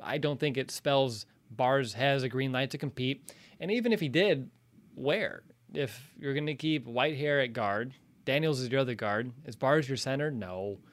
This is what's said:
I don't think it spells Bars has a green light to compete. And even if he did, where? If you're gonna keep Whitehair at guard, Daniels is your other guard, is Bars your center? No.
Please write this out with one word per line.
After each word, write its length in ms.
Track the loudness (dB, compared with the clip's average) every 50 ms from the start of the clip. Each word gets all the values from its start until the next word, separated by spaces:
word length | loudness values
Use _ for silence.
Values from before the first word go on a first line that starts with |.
| -8
I 160 | -6 -4 -2
don't 200 | 0 -2 0 0
think 160 | 0 0 0
it 140 | -2 -4 -4
spells 560 | -6 -4 0 2 4 4 4 2 0 -6 -10 _ _ _ _ -10
Bars 440 | -2 2 4 4 4 4 2 0 -2
has 280 | 2 2 4 4 2 0
a 60 | -2
green 240 | -2 -2 -2 0 0
light 180 | 0 -2 -2 -4
to 60 | -4
compete. 540 | -6 -6 -4 -2 -2 -2 -2 -4 -8 -20 -20 -20 -20 -20 -14 -8
And 100 | -4 -2
even 220 | 0 0 2 2 2
if 80 | 2
he 80 | 0 2
did, 420 | 2 4 4 4 4 2 0 -8 -14 _ _ _ _ -20 -20 -20 -12
where? 480 | -4 -2 0 0 0 0 -4 -6 -8 -18 -20 -20 _ _ -10 -4
If 360 | -4 -4 -4 -4 -10 -18 -20 -16 -8
you're 160 | -4 -2 -2
gonna 200 | 0 0 -2 -4
keep 320 | -2 0 0 0 0 -2
Whitehair 560 | -2 0 2 2 2 2 0 0 2 2 2 2
at 80 | 0 0
guard, 420 | -2 -2 0 0 0 -2 -4 -8 -16 _ _ _ _ -2
Daniels 360 | 0 2 2 2 2 0 0
is 80 | -2 0
your 100 | 0 0
other 140 | 2 0 0
guard, 380 | -2 -2 0 0 0 -2 -4 -8 -12 -14
is 120 | -14 -8
Bars 320 | 0 2 4 4 4 2 0
your 80 | -2
center? 340 | -4 -2 -2 -2 -2 -2 -2
No. 480 | -4 -4 -6 -6 -6 -4 -4 -6 -6 -8 -12 -20